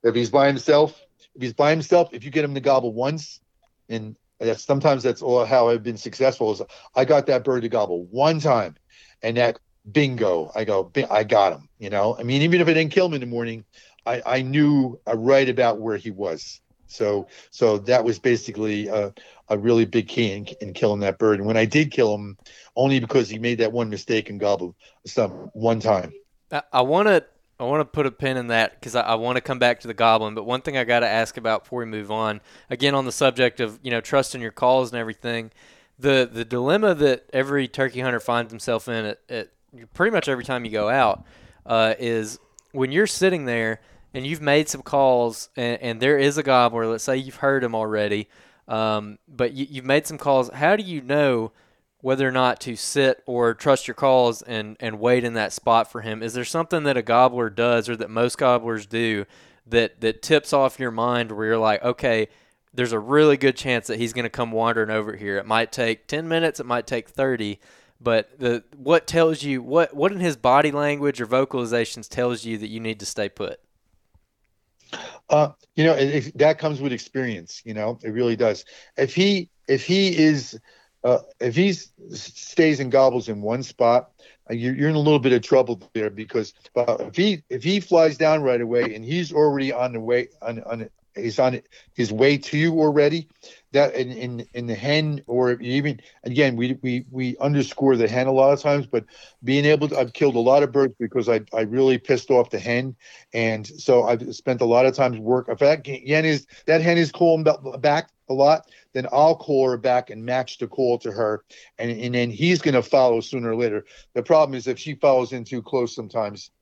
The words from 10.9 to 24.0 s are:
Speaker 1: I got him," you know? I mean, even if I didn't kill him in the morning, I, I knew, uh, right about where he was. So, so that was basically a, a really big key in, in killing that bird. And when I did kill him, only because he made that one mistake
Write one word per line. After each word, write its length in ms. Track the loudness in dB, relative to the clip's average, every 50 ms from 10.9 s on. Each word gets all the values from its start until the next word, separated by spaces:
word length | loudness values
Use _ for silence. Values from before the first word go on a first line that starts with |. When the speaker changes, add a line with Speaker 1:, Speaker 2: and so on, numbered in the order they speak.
| _ -4 -2 0
Speaker 1:
I 140 | 0 0 2
got 300 | 4 4 4 4 4 2
him," 140 | -2 -12 _ _ _
you 100 | -12 -6
know? 260 | -2 0 0 0 -2 -4
I 40 |
mean, 200 | -4 -2 0 0
even 180 | 2 2 4 4
if 80 | 4 4
I 60 | 2
didn't 180 | 2 0 0
kill 140 | 2 0 0
him 80 | 2 -2
in 60 | -6
the 60 | -6
morning, 380 | -6 -6 -6 -6 -6 -10 -12 -16 _ _ -20 _ _ _ _ _
I, 180 | -6 -6 -6 -4
I 180 | -4 -2 -2
knew, 580 | -2 -2 2 2 4 4 4 4 2 0 -4 -10 _
uh, 100 | -4 -4
right 320 | 0 4 4 4 4 4 2
about 320 | 2 2 2 2 0 -2
where 160 | -4 -6 -6
he 140 | -6 -6 -10
was. 500 | -10 -6 -6 -6 -6 -8 -12 -18 -20 _ _ _ _ _ _
So, 420 | _ -8 -4 -2 -2 -2 -2 -4 _ -18 -20 -20 _
so 280 | _ 2 2 2 2 2
that 260 | 2 2 2 2 4
was 140 | 2 -2 0
basically 680 | 0 0 0 0 -2 -10 -8 -6 -4 -4 -4 -4 -4 -4
a, 240 | -2 -4 -4 -4 -8 -14 -20 -20 _ _ _ _
a 80 | -4
really 300 | 0 2 2 4 4 4
big 200 | 2 0 -2 -2
key 260 | -2 -4 -2 -2 -2
in, 140 | -4 -6 -10 -14 -14 -14
in 140 | -12 -12 -6
killing 260 | 0 0 0 0 0
that 180 | -2 -2 -2 _
bird. 200 | 2 2 2 2
And 80 | 0
when 100 | 0 2
I 80 | 2 0
did 280 | 2 2 0 0 0
kill 220 | 0 0 0 0 0
him, 220 | -4 -8 -14 -16 _ _ -20 -20 -20 -20 _ _
only 240 | 0 2 2 2 0
because 300 | 0 0 0 0 0 0
he 80 | -6 -6
made 200 | -4 -4 0 0
that 140 | 0 0
one 160 | 0 -2 -4 -4
mistake 400 | -6 -10